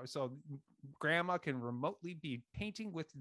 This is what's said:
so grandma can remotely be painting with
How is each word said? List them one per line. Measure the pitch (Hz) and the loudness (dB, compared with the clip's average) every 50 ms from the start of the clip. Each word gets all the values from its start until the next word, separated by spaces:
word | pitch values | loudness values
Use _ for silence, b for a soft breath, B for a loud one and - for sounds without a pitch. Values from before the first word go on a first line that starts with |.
| 127 | -2
so | 127 - 147 135 127 127 147 - 151 139 - - _ _ _ - 139 139 - | -2 0 0 0 0 -2 -6 -10 -10 -10 -10 -10 _ _ _ -18 -16 -8 0
grandma | - 151 160 170 170 180 180 170 | 4 6 6 6 6 4 2 2
can | - 156 135 127 | 2 2 0 0
remotely | 120 120 120 123 135 160 - - 165 175 180 | 0 0 0 0 0 0 -2 -2 -6 -8 -8
be | 156 - 151 127 120 - _ - | -6 -4 -4 -4 -4 -4 _ -6
painting | - 208 214 - - 220 208 | -4 -4 -4 -4 -4 -6 -6
with | 170 160 156 - - 139 | -4 -4 -6 -6 -8 -6